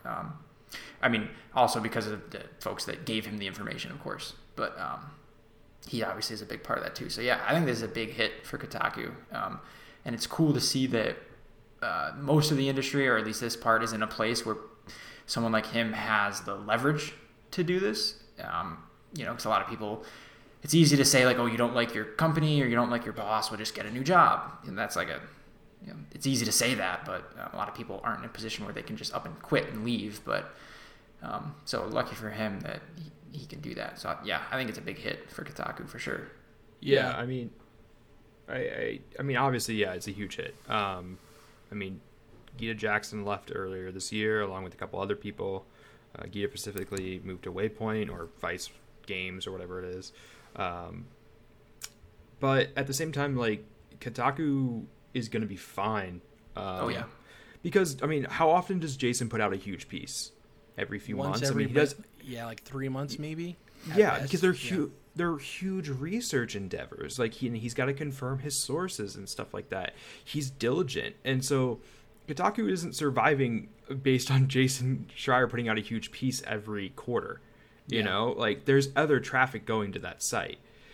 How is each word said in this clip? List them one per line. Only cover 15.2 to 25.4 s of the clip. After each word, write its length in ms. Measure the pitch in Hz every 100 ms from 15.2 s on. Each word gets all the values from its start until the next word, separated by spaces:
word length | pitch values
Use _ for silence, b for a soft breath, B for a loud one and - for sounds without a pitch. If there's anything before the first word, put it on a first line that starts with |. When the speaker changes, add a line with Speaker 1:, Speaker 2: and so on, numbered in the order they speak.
| -
Speaker 1:
someone 260 | - 113
like 140 | 110 107
him 260 | 117 110
has 480 | 107 110 107 101 98
the 120 | -
leverage 600 | 98 101 117 135 151 - - - - -
to 120 | -
do 160 | 170 180
this. 420 | 202 214 - - - -
Um, 420 | - 85 87 85 - - -
you 100 | 160
know, 80 | 117
'cause 120 | -
a 40 | 110
lot 120 | 104
of 60 | 95
people, 360 | 110 107 110 B B B B B B
it's 120 | 147
easy 220 | 160 151 143
to 80 |
say, 220 | 131 135 127
like, 100 | 120
"Oh, 80 | 120
you 100 | 113
don't 180 | 120
like 200 | 123 117
your 100 | 110
company 580 | 110 - 160 160 156 147
or 40 | 127
you 100 | 117
don't 140 | 120
like 140 | 120
your 80 | 113
boss, 360 | 110 101 107 104
well, 80 | 107
just 160 | 107
get 120 | - 104
a 40 |
new 140 | 120
job." 480 | 135 180 147 - - - -
And 120 | 98
that's 160 | 113
like 140 | - 87
a, 120 | 71 - -